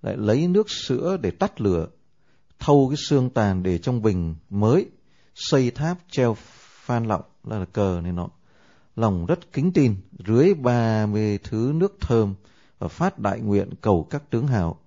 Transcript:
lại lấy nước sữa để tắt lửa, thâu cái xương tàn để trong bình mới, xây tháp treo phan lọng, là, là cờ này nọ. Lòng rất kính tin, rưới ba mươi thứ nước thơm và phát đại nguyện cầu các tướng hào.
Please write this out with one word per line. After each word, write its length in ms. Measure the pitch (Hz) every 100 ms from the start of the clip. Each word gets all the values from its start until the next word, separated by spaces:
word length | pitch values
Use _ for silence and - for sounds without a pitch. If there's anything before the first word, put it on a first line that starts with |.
lại 160 | - 98
lấy 300 | 104 120 175
nước 220 | 185 214
sữa 480 | - - 127 165 190
để 100 | 98
tắt 300 | - 202 -
lửa, 260 | 104 85 80 - _ _ _ _ _ _
thâu 280 | - 143 135
cái 80 | 147
xương 320 | - 143 127
tàn 340 | 123 104 92
để 140 | 92 87
trong 240 | 127 123
bình 340 | 110 92 82 80 _
mới, 360 | 101 104 151 - _ _ _ _ -
xây 360 | - 143 123
tháp 260 | 123 156 175 _
treo 240 | - 123 107 - - - - -
phan 200 | 120 113
lọng, 180 | 101 - _
là, 160 | - 110
là 60 | 92
cờ 340 | - 98 87
này 80 | 85
nọ. 180 | 87 87 _ _ _ _ _ _ -
Lòng 300 | 113 92 85
rất 280 | 180 -
kính 200 | - 165
tin, 220 | 180 131 98 - - 98
rưới 260 | 113 170
ba 520 | 175 123 120 113 110 107
mươi 340 | 104 107 101
thứ 280 | - 110 120 156
nước 220 | 196 -
thơm 340 | - 117 104 95 _ _ _ _
và 80 | 90
phát 320 | - 180 -
đại 200 | 101 104
nguyện 300 | 110 101 95 -
cầu 260 | 110 90 78
các 200 | 143 -
tướng 180 | 113 139
hào. 320 | 117 85 87